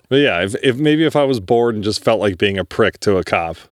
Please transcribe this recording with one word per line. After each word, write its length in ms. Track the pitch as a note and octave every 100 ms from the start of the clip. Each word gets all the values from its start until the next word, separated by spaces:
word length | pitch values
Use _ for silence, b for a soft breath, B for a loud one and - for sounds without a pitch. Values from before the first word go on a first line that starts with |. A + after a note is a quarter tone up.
| _
But 80 | C3+
yeah, 220 | C#3 F2
if, 120 | F#2+ A#2
if, 140 | C3 A#2+
maybe 280 | D3+ D#3
if 100 | D#3 D3+
I 80 |
was 160 | C3+ B2
bored 340 | F#2 A#2+ A#2+
and 100 | G#2+
just 180 | G2+ G#2
felt 180 | - A2
like 180 | G#2 F2
being 180 | G2+ G2
a 80 |
prick 360 | F2+ - G#2 -
to 180 | G#2 F#2
a 60 |
cop. 340 | E2+ G2 E2 E2+ -